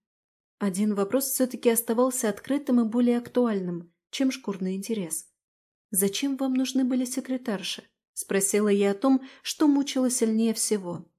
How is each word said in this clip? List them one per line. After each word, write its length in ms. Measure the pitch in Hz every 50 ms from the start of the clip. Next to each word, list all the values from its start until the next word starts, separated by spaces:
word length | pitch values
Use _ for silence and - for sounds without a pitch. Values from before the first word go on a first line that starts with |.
| _ _ _ _ _ _ _ _ _ _ _ -
Один 360 | 208 202 175 190 214 214 208
вопрос 300 | 202 196 196 - 269 269
всё-таки 460 | - - - 254 254 - - - 240
оставался 580 | 226 220 - - 226 233 247 262 254 - - 214
открытым 540 | 202 - - - 269 285 285 - 247 240 233
и 20 |
более 320 | 220 220 247 247 240 240
актуальным, 760 | 240 240 - - 247 247 233 208 196 185 180 175 170 170 - _ _ _ _
чем 200 | - - 269 262
шкурный 440 | 254 - - 202 196 180 185 185 190
интерес. 520 | 196 196 - 226 208 180 160 - - - - _ _ _ _ _ _ _ _ _ _ _ _
«Зачем 460 | 208 180 202 196 196 - 277 277 269
вам 160 | 262 269 269 254
нужны 320 | 262 262 254 - 262 262
были 220 | 240 262 254 254
секретарши?» 760 | 247 - 262 247 - 262 247 254 240 202 190 208 - - - - _ _ _ _ _ _
спросила 560 | - - - 196 190 190 - - 208 214 208
я 220 | 202 202 202 202
о 40 | 202
том, 280 | 196 - 269 269 262 - - - - -
что 240 | - - - 320
мучило 440 | 294 277 285 277 285 - 269 254 247
сильнее 420 | 247 - 226 226 220 220 226 226 220
всего 580 | - - - 214 202 185 175 175 - - - _